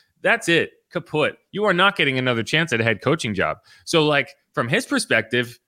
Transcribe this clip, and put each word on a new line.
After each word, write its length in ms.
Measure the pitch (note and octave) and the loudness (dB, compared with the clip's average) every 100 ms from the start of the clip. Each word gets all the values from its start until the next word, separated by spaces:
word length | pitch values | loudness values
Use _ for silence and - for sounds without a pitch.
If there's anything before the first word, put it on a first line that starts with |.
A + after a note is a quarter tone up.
| _ _ | _ _
that's 300 | - A#3 - | -2 -2 2
it. 220 | E3 G#2+ _ _ | 0 0 _ _
Kaput. 460 | F3 - D3+ B2+ - _ | -10 -6 -2 -2 -2 _
You 140 | F#3+ | -4
are 80 | G#3 | 0
not 240 | F3 G3 G3 | 2 2 2
getting 220 | D3+ C3 | 0 0
another 240 | B2+ A#2 | 0 -2
chance 320 | A2 D#3 E3 | 0 -2 0
at 60 | A2+ | 0
a 40 | |
head 160 | A2+ A2 | 0 0
coaching 300 | - E3 A#2 | 0 -2 -2
job. 240 | F#2 D#2 D2+ _ - - | -2 -2 -4 _ -20 -2
So, 180 | E3 D3+ | 0 2
like, 280 | C#3+ C3 - _ | 2 -2 -8 _
from 160 | - A#2+ | -6 -2
his 160 | F#3+ | -2
perspective, 720 | B3+ C4+ - A2+ A2 B2 A#2+ - | -2 -4 0 0 0 -2 -2 -6